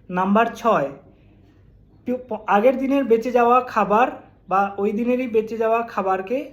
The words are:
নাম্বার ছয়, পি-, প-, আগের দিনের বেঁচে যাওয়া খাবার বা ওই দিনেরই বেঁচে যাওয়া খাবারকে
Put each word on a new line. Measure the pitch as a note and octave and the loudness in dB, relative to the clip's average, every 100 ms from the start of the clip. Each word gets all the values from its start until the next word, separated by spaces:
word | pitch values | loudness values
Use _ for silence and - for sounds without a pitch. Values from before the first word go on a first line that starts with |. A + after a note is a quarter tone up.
| - | -8
নাম্বার | F3+ F#3+ G#3 A#3 - | -2 2 2 2 -2
ছয়, | A#3 F3+ C#3 - - _ _ _ _ _ _ _ _ _ | 0 0 -2 -8 -20 _ _ _ _ _ _ _ _ _
পি-, | - B3 - | -8 -8 -8
প-, | G#3+ - G3+ | -8 0 4
আগের | A#3+ C4 | 4 2
দিনের | C4+ C#4 A#3 | 0 0 2
বেঁচে | A3+ B3+ A#3+ | 0 2 2
যাওয়া | A#3+ B3 B3 | 4 2 2
খাবার | A3+ F#3+ G#3 C4 - - _ - | -2 2 2 2 -2 -16 _ -2
বা | F#3+ G3 G3+ | 0 0 -2
ওই | G#3 G#3+ | -4 -2
দিনেরই | A#3+ B3 B3+ A3 | -2 -2 -2 -2
বেঁচে | G3+ A3 | -2 -2
যাওয়া | A3 A#3 A#3 | 0 0 -2
খাবারকে | - F#3+ F#3+ F#3+ B3+ D4+ | -4 -2 -2 -2 -6 -6